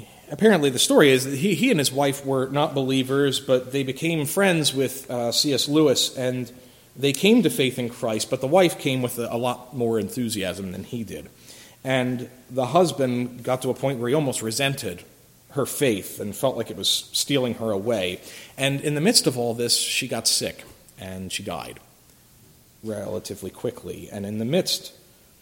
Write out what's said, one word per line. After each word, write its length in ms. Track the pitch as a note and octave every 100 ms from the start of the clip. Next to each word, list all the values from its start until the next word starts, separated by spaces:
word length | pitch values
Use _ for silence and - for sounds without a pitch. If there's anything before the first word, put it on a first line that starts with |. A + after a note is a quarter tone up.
| A2+ - -
apparently 400 | - G#3+ F#3 C#3+
the 80 | A#2+
story 320 | - C4+ D3
is 140 | C3
that 120 | B2+ C3+
he, 180 | F#3+
he 160 | D#3 B3
and 80 | F#3+
his 140 | C3+
wife 340 | B2+ C#3+ C#3 C3+
were 220 | C3+ B2+
not 260 | C#3 D3
believers, 640 | C#3 C3 C3+ B2+ C#3 C#3 B2+
but 320 | - B2+ B2+
they 120 | C3+
became 420 | C3 C3 E3 E3 C#3+
friends 480 | F#3+ G3 E3+ C3
with, 340 | C3 B2+ - -
uh, 200 | B2 A#2+
C 220 | A2+ D3+
S 160 | B2+ -
Lewis, 460 | D3+ D3+ A#2 - -
and 340 | B2+ B2+ A#2+ - - - - -
they 160 | C#3
came 300 | C3+ G3 A#3+
to 60 | D#3+
faith 280 | A#2+ C3+ C3+
in 100 | A#2+
Christ, 420 | A#2+ B2 A2 -
but 100 | B2+
the 80 | C3
wife 300 | F3 F3 -
came 220 | C#3+ C3
with 160 | B2 A#2+
a, 140 | A#2
a 60 | A#2
lot 380 | B2 A#2+ - C3+
more 240 | A#2 A2+
enthusiasm 720 | G2+ - A#2+ G#2+ F#2 F2 G2
than 100 | F#2
he 220 | F#2+ B2
did. 240 | G2 D#2 - - - - - -
And 440 | C3+ C3 B2 B2 A#2+ - -
the 160 | B2+ B2
husband 760 | D#3+ F3+ B2+ B2+ B2 B2 B2
got 180 | A#2+ B2+
to 80 | C3
a 40 |
point 260 | A#2+ C3+ C3
where 80 | A#2+
he 60 |
almost 280 | D3 C#3+ A#2
resented 640 | A2 A2 C#3 C#3 G#2+ F2 - - _ _ _
her 140 | C#3+
faith 560 | B2 - C#3 G2+ - -
and 140 | G#2
felt 220 | F#2+ C3+ A#2+
like 140 | A2+
it 60 | F2
was 320 | G2 - -
stealing 420 | - - C#3+ B2+
her 160 | A2 A2+
away. 500 | G2 G#2 A2+ F#2 F2+ - - - -
And 240 | C3+ C#3
in 140 | D3+
the 60 | D3
midst 260 | F3 - D#3
of 120 | B2
all 160 | A#2+
this, 220 | A2+ A#2+ -
she 320 | - - B2+
got 180 | A#2+ -
sick, 380 | - G#2 - - - - -
and 320 | G2 F#2+ F#2
she 120 | -
died 380 | G2+ E2+ A#1+ - - _ _ _ _ - - - _ _
relatively 680 | A2 G#2 G2+ G2 - F#2+ F#2
quickly. 580 | - A#2+ - F2+ F2 E2+
And 160 | G#2 G2+
in 120 | G#2+
the 60 |
midst 480 | A2+ E3+ - - - - - _ _ _